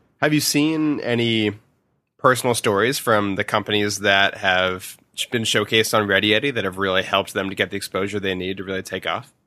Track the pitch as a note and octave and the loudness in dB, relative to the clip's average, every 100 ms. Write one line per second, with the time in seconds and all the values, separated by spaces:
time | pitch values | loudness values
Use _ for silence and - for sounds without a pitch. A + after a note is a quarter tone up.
0 | _ _ D3+ D3+ - D3 D3+ D#3+ D#3 C#3 | _ _ 0 2 2 0 0 0 -2 -2
1 | - A#2 A#2 A2+ G#2 G#2 _ _ _ _ | -2 0 2 2 0 -2 _ _ _ _
2 | _ _ C3 B2 B2 A#2 A#2 G2 A#2 C#3+ | _ _ 2 4 0 0 2 2 2 0
3 | B2 G#2+ G2+ F#2+ G2+ G#2+ G2+ G#2 G#2 G2 | 0 2 2 -2 -2 -2 0 0 0 0
4 | G2+ G2 G2 - F#2+ F#2 F#2 F#2 - - | 2 4 2 0 0 2 0 -2 -10 -18
5 | _ - - A#2 A2 A2 G#2 A2 G#2+ A2+ | _ -12 -6 -4 0 -2 2 2 2 2
6 | G2+ G2 G#2 G#2+ C#3+ A#2 G2 F#2 G2 F#2 | 2 2 4 2 0 -4 -6 -2 0 0
7 | F#2 G2 F#2+ G#2 F#2+ G2 F#2 G2+ - F#2+ | 2 0 0 -4 -4 -2 -4 -4 -6 -4
8 | G2+ G2+ F#2+ F#2 F#2 G2 F#2+ F#2+ - F#2+ | -4 -4 -4 -4 -6 -8 -8 -8 -8 -6
9 | E2+ G2 - _ | -4 -6 -8 _